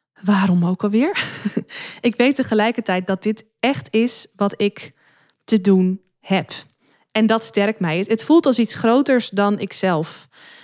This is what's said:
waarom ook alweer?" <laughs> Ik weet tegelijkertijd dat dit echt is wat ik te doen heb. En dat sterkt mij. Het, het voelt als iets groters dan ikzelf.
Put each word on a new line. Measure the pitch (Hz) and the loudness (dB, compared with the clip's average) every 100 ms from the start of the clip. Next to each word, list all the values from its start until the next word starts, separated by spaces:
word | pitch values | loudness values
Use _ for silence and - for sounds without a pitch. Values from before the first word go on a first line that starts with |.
| _ _ | _ _
waarom | 190 202 196 180 170 | 0 2 2 2 0
ook | 185 | -2
alweer?" | 208 214 311 - - - 208 - | 0 0 0 -2 -6 -8 -6 -6
<laughs> | - - - - | -8 -14 -14 -4
Ik | 247 208 | -4 2
weet | 247 269 | 2 2
tegelijkertijd | 254 214 220 233 208 185 185 | 0 0 0 -2 -2 -4 -2
dat | 190 | -4
dit | 208 214 - - | -4 -6 -10 -4
echt | 247 277 - | -2 -2 -2
is | 220 240 - - - | 0 0 -2 -6 -2
wat | 202 - | -2 0
ik | 202 - - _ _ _ _ _ | -4 -4 -20 _ _ _ _ _
te | - 220 | -2 2
doen | 190 190 185 190 _ _ | 4 4 4 -2 _ _
heb. | - 190 - - - _ _ _ _ | -2 -2 -2 -12 -16 _ _ _ _
En | 220 220 | 0 2
dat | 220 | 2
sterkt | - 208 202 220 | 0 0 0 0
mij. | 175 165 | -2 -2
Het, | 202 | -2
het | 220 | -2
voelt | - 330 285 | 2 4 4
als | 240 | 0
iets | 220 | 0
groters | - 226 247 285 254 - | 0 2 2 2 0 0
dan | 196 202 202 | 0 0 0
ikzelf. | - - 190 160 170 - - - - - | -4 -2 0 0 -4 -10 -20 -20 -20 -20